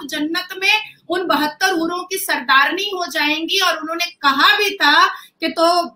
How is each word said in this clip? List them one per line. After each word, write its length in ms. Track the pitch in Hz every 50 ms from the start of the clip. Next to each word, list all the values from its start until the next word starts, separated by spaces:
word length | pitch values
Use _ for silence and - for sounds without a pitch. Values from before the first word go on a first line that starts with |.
| 339
जन्नत 420 | 262 311 302 302 311 330 359 349 359 370 370
में 220 | 381 392 427 427 415 - - _ _ -
उन 180 | 330 370 370
बहत्तर 460 | 320 320 277 294 294 302 - 381 392 370
हूरों 320 | 330 330 330 349 359 359
की 120 | - 381
सरदारनी 760 | 381 - - 311 285 254 247 269 269 277 294 330 359 403 403 392
हो 120 | 359 -
जाएंगी, 540 | 302 262 320 294 294 302 320 330 330 359 392
और 160 | 381 359 330
उन्होंने 300 | 320 320 311 330 339 349
कहा 500 | 339 - _ - 277 269 277 302 392 415
भी 140 | 403 415 403
था 380 | 392 - 320 285 302 330 349 349
कि 400 | - - - - _ - - 330
तो 440 | - - 330 339 349 349 339 233 -